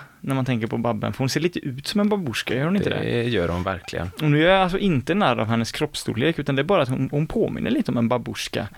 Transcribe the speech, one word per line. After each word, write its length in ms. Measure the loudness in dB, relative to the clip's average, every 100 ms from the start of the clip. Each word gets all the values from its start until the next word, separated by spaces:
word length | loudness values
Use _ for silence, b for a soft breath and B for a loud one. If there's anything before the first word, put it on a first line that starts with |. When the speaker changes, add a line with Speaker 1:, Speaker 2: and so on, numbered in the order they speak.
| B B
Speaker 1:
när 140 | -2
man 100 | -2
tänker 220 | 0 0 0
på 120 | 0
babben. 340 | 0 0 -2
För 60 | -2
hon 100 | -2
ser 120 | 0
lite 180 | -2 -2
ut 280 | -8 -8 -4
som 140 | 0
en 80 | 2
babushka, 460 | 0 -2 -4 -4 -2
gör 80 |
hon 120 | 0 0
inte 140 | 0
det? 80 | 0
Speaker 2:
Det 200 | 0 0 0
gör 200 | 0 0
hon 140 | 0
verkligen. 480 | -2 -4 -6 -6 -6 -2
Speaker 1:
Och 80 | 2
nu 140 | 4 6
är 40 |
jag 100 | 4
alltså 160 | 4 2
inte 360 | 2 2 0
narr 220 | 2 2 2
av 60 | 2
hennes 260 | 0 -2
kroppsstorlek, 680 | -2 -4 -4 -4 0 0 0
utan 180 | 0 0
det 60 |
är 20 |
bara 180 | 2 2
att 60 | 2
hon, 200 | 0 0
hon 140 | 0 0
påminner 440 | 0 0 0 0
lite 200 | 0 0
om 60 | 0
en 120 | 2
babushka. 600 | 0 -2 -8 -6 -4 -6